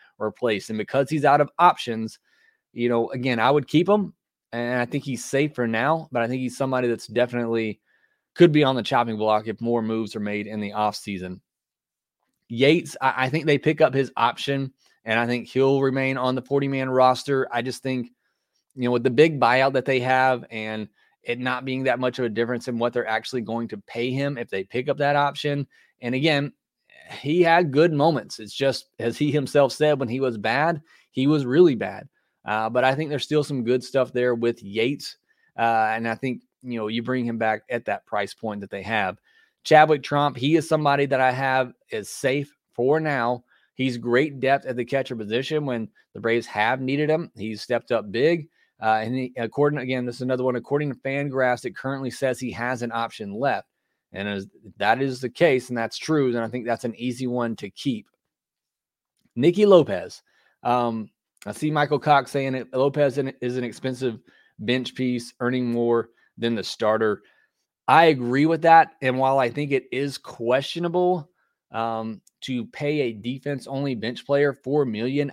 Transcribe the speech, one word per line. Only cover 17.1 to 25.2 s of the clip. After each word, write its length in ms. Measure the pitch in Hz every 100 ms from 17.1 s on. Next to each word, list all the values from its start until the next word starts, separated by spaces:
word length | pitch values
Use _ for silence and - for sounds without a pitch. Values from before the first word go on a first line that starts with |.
| 123 - 135 131
I 120 | 120
just 200 | 123 123
think, 300 | 135 127 120 _ _ _ _ _ _ 135
you 80 | 123
know, 80 |
with 100 | 123
the 80 | 123
big 300 | 120 165 147
buyout 320 | 120 127 135
that 120 | 135 127
they 140 | 131
have 440 | 123 131 131 123 -
and 380 | 113 107 110 104 _ _ _
it 160 | - 120
not 260 | 127 127 131
being 200 | 131 131
that 140 | 123
much 200 | 127 127
of 60 | 120
a 20 |
difference 400 | 107 117 123 123
in 100 | 117
what 140 | 120
they're 160 | 120 107
actually 320 | 113 - 127
going 260 | 110 113 117
to 100 | 104
pay 320 | - 117 123
him 260 | 131 143 131
if 140 | 120
they 120 | 98
pick 280 | 95 127 135
up 80 | 143
that 180 | 143
option. 500 | 147